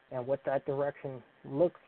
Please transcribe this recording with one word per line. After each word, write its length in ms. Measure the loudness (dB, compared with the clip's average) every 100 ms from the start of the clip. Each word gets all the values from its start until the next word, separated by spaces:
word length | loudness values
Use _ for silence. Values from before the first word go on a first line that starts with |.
| _
And 140 | -6 -2
what 180 | -2
that 200 | 0 0 0
direction 560 | 0 -2 -2 -10 -10 -14 -18 -6
looks 300 | 2 2 2